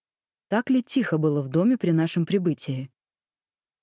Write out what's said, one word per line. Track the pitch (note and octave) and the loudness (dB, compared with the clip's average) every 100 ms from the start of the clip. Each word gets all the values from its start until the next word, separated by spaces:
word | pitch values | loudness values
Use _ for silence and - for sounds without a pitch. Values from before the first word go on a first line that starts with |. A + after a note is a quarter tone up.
| _ _ _ _ _ | _ _ _ _ _
Так | G#3 B3 | -2 0
ли | B3+ | 0
тихо | - C4+ G3 D#3 | 0 -2 0 0
было | D#3 D3 | 0 0
в | C3+ | 0
доме | D#3 G#3 B3+ | 0 2 2
при | E3+ | 2
нашем | D#3+ E3 F3 E3 | 2 2 0 0
прибытии? | G3 F3+ D3 - C3 C3 _ _ _ _ _ _ _ _ _ | 0 0 -2 -4 -8 -8 _ _ _ _ _ _ _ _ _